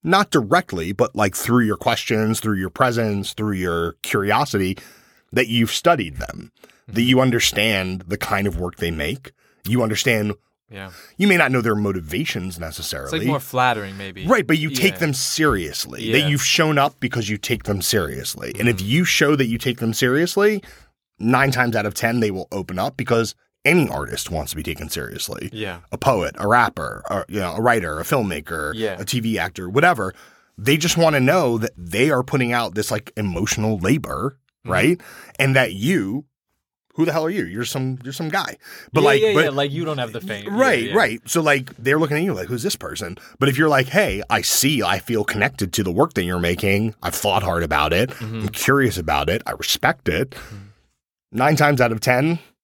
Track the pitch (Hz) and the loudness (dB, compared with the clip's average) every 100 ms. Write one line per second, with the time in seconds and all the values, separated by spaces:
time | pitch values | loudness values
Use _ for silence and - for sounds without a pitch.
0 | 160 190 202 156 104 170 - 90 82 98 | 2 2 4 2 4 2 2 -6 -4 0
1 | 120 - 104 - - 120 110 101 - 113 | 0 4 0 0 2 4 4 2 0 0
2 | - 110 110 110 110 98 92 - 131 117 | 0 0 2 0 0 -2 -2 0 0 2
3 | 110 101 98 - 107 98 90 85 85 - | 0 -2 -4 -4 -4 -2 -2 0 -4 -6
4 | - 110 98 110 139 101 95 95 - - | -4 -2 2 0 2 0 -2 -4 -10 -20
5 | _ _ _ - 123 117 113 - 170 165 | _ _ _ -2 2 2 2 2 2 2
6 | 87 65 - - - _ - _ - 104 | 0 -6 -10 -12 -16 _ -20 _ -6 0
7 | 123 127 131 117 - 101 110 101 92 92 | 4 4 4 2 0 2 2 2 -2 -6
8 | 90 101 - 101 101 87 90 - 85 82 | -6 -6 -2 0 0 -2 -6 -4 -4 -2
9 | 73 131 - _ _ _ - 123 113 107 | -4 -6 -10 _ _ _ -2 0 0 0
10 | - 113 104 101 _ _ _ 104 95 87 | 2 2 0 -4 _ _ _ -16 -16 -18
11 | - - 196 175 143 127 117 104 104 92 | -20 0 4 4 4 2 2 2 0 -2
12 | 78 117 160 - 92 85 82 - 78 67 | -4 -4 -4 -4 -6 -8 -10 -10 -10 -8
13 | 67 160 117 143 135 127 127 113 98 98 | -6 -2 0 -2 -2 0 0 0 -6 -10
14 | 98 90 120 240 120 156 151 131 196 190 | -12 -8 2 2 2 0 0 0 0 2
15 | 160 131 - - 151 107 78 - - 107 | -2 -2 -4 0 2 2 -2 -8 -10 -8
16 | 113 120 147 147 131 - 156 147 143 - | 0 2 2 0 2 2 2 2 0 0
17 | 170 123 104 107 - 117 - 101 - 110 | -4 -2 -4 -6 -4 -4 -2 -2 0 0
18 | 76 64 - - - - 117 101 95 143 | -2 -6 -10 -10 -12 0 0 0 0 0
19 | 175 - 147 151 127 113 135 117 113 110 | 2 2 4 4 2 0 -4 -2 -4 0
20 | 127 135 170 - 208 208 - - _ _ | 2 2 0 2 2 2 -6 -20 _ _
21 | _ _ 113 127 139 127 123 113 104 - | _ _ 0 2 2 2 2 2 -2 -2
22 | 117 120 110 95 87 98 90 90 117 - | 0 2 0 -2 -6 -8 -6 -4 -4 -4
23 | 143 117 113 - _ _ - 170 139 69 | 0 0 0 -6 _ _ 2 4 2 -2
24 | 65 - - 85 73 76 78 76 76 - | -6 -8 -6 -6 -6 -8 -8 -8 -8 -8
25 | 64 - - - - 110 104 87 - - | -8 -10 -10 -8 -10 -10 -10 -12 -12 -2
26 | 139 113 73 - 104 120 113 - 69 50 | 0 0 -2 -4 2 4 4 -2 -8 -8
27 | - 98 - 101 90 82 117 117 85 78 | -6 -6 -4 -4 -4 0 2 2 0 -6
28 | 82 139 101 78 76 82 76 76 110 95 | -2 0 0 -4 -6 -6 -6 -4 -4 -6
29 | 98 123 113 107 85 - 90 113 170 156 | -4 -4 -2 -2 -4 -6 -2 2 4 2
30 | 95 - - _ _ - 107 151 165 160 | -4 -8 -20 _ _ -4 0 2 2 4
31 | 165 147 127 180 143 117 110 - 87 98 | 4 4 4 4 2 0 -4 -8 -6 2
32 | 143 135 127 143 120 120 113 107 104 107 | 2 2 0 0 0 0 -2 -4 -4 -4
33 | - - 101 85 104 - 107 107 90 156 | -6 -6 -4 -2 -2 0 -2 0 0 0
34 | - 71 123 - _ _ - 90 123 175 | -2 -6 -6 -8 _ _ -2 2 2 2
35 | - - - - 135 135 123 95 117 185 | -4 -20 -20 -2 2 4 2 0 0 0
36 | 95 127 151 _ _ _ _ _ _ - | 0 -4 -8 _ _ _ _ _ _ -2
37 | 165 160 160 196 87 98 117 139 131 131 | 0 0 0 -2 -4 -4 -4 -4 -4 -4
38 | 131 135 160 190 170 - - - - 156 | -10 -8 -4 -2 -4 -10 -18 -20 -2 4
39 | 165 139 220 196 160 139 143 147 165 147 | 6 6 6 4 4 2 -2 -2 -4 -4
40 | 120 113 190 104 147 208 262 147 117 214 | -4 -6 -8 -10 -6 0 2 2 2 2
41 | 156 113 - 170 156 143 127 - 117 147 | 0 -2 -2 0 2 2 0 -6 0 2
42 | 156 147 190 104 92 120 160 - - - | 2 0 0 -2 -4 -4 -4 -6 -8 -8
43 | 90 92 - _ 139 127 156 139 131 175 | -10 -12 -18 _ 2 4 4 4 4 2
44 | 185 98 - 110 - - 139 147 90 95 | 0 -2 -2 -2 0 0 2 2 0 -2
45 | - 113 104 107 98 - 92 - 92 87 | -2 -2 -2 0 -2 0 -4 -2 -2 0
46 | 160 - 87 90 87 87 98 101 110 - | 0 0 -2 0 0 0 0 2 0 -4
47 | 87 - 104 95 95 85 82 76 76 85 | -6 -4 0 0 0 -2 0 0 2 2
48 | 127 - 110 113 107 - - 139 127 92 | 0 -4 -10 -6 -6 -4 2 4 2 0
49 | 80 73 71 107 - - - - 135 170 | -2 0 0 -2 -4 -8 -4 0 0 0
50 | - 80 131 - - 101 101 _ _ _ | -2 -2 -2 -8 -18 -18 -20 _ _ _
51 | _ _ _ 110 135 151 147 139 120 113 | _ _ _ 0 2 4 4 4 2 2
52 | - 123 151 170 - _ | 2 2 2 -2 -6 _